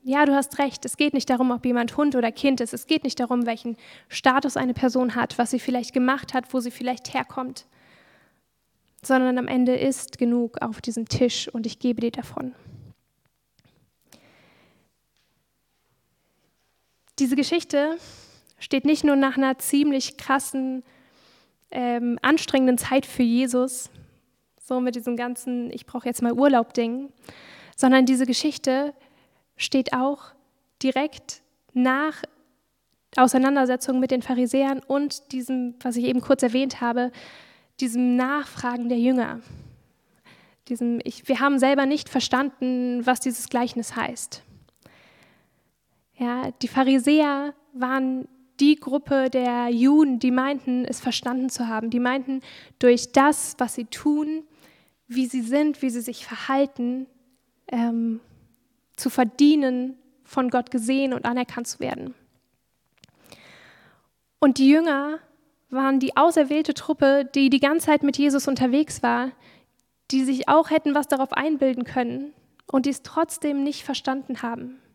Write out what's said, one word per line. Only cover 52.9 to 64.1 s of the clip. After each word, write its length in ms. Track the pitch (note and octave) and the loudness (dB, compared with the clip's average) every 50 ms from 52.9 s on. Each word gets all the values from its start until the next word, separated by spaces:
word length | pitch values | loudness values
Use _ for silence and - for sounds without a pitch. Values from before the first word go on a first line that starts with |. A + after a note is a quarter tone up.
| B3 A#3+ A#3+ - - | 6 6 2 2 4
das, 420 | C4+ C4+ D4 D4 - - - - | 6 6 6 4 2 -2 -8 -4
was 180 | - B3+ A#3 - | -6 -6 -6 -4
sie 100 | - A#3+ | -10 -10
tun, 580 | - - - - D4+ D4 D4+ D4+ D4+ D#4 D#4+ D4+ _ _ _ _ - _ _ _ _ _ _ _ | -10 -12 -4 0 0 0 0 0 -4 -4 -6 -8 _ _ _ _ -20 _ _ _ _ _ _ _
wie 180 | _ A#3+ B3+ C4 | _ -2 -2 -2
sie 160 | A#3+ - C4 | -2 -2 -4
sind, 400 | A#3 A3+ B3+ C#4+ D4+ D4+ C#4+ - | -2 0 2 2 2 2 0 0
wie 80 | - C4 | -4 -4
sie 120 | A#3 A#3+ | -4 -4
sich 240 | A3+ B3 A#3+ - - | -8 -8 -12 -12 -14
verhalten, 840 | - A#3 - - - C#4 C4+ C#4 C#4 C#4 - A#3+ A#3+ B3 C4 C4 - _ _ _ _ _ _ _ _ _ _ _ - | -16 -14 -12 -6 -2 2 2 0 0 0 -6 -4 -4 -4 -6 -8 -12 _ _ _ _ _ _ _ _ _ _ _ -6
ähm, 480 | - A#3+ A#3 A#3 A#3 A#3 A#3 A#3 A3+ A3+ _ _ - _ _ _ _ _ _ _ _ _ _ _ _ | -2 -2 0 0 0 0 -2 -2 -4 -6 _ _ -20 _ _ _ _ _ _ _ _ _ _ _ _
zu 140 | - - C4 | -6 -6 -4
verdienen, 880 | - - B3+ A3 - - C#4+ D4 D#4 D4+ C#4 C4 B3 B3 B3 C4 C4 _ _ _ _ _ _ | 0 0 0 0 2 4 6 6 6 6 2 0 0 -2 -4 -6 -8 _ _ _ _ _ _
von 260 | _ - C#4+ B3+ B3 | _ -4 -2 -2 0
Gott 220 | - B3 A#3+ - | 0 -2 -2 -2
gesehen 420 | - B3 A3 A3+ C4+ C4+ C#4 C4+ B3+ | -4 -4 -2 0 0 0 0 -2 -2
und 120 | A#3+ - | -4 -4
anerkannt 420 | A#3 A#3+ B3 B3 - - - A#3+ | -4 -2 -2 -4 -6 -8 -10 -10
zu 120 | - - _ | -10 -10 _
werden. 340 | - - - - - C4+ B3 _ _ _ _ _ _ _ _ _ _ _ _ _ _ _ _ _ - _ _ _ _ - - - - - - - - - - _ _ _ _ _ _ _ | -6 -6 -6 -8 -10 -14 -16 _ _ _ _ _ _ _ _ _ _ _ _ _ _ _ _ _ -20 _ _ _ _ -20 -20 -20 -20 -20 -20 -20 -20 -20 -20 _ _ _ _ _ _ _